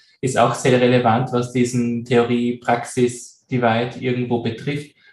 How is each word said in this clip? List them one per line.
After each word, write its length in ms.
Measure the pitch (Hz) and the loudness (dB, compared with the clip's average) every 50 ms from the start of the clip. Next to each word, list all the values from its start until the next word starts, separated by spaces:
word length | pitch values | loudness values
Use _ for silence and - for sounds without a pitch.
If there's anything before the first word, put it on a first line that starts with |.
| _ _ _ - | _ _ _ -6
ist 160 | - 120 - 104 | -4 -2 2 2
auch 160 | 120 123 - | 2 2 2
sehr 260 | - - 131 127 123 | 0 2 2 4 4
relevant, 540 | 123 123 127 123 120 117 113 123 131 - 123 | 4 4 4 4 4 4 2 2 0 0 -2
was 180 | 120 120 - | -2 -2 -2
diesen 540 | - 127 120 120 127 120 120 120 120 117 117 | 0 0 0 0 0 -2 -2 -2 -2 -4 -2
Theorie-Praxis-Divide 1900 | - 127 120 117 120 120 120 120 120 123 123 - - 120 117 - - - 131 123 120 123 - - - - _ _ - 131 120 120 117 113 117 123 127 - - | 0 2 2 2 2 0 0 0 -2 -4 -4 0 0 0 0 -2 -4 -2 0 0 0 0 -4 -14 -18 -20 _ _ -6 -2 0 2 2 2 2 -2 -4 -6 -6
irgendwo 420 | 127 127 123 123 123 120 120 117 | -4 -4 -2 -2 -2 -2 -2 -2
betrifft. 540 | 113 113 110 - - 143 143 - - - _ _ _ _ | -2 -4 -6 -6 -6 -6 -6 -8 -8 -12 _ _ _ _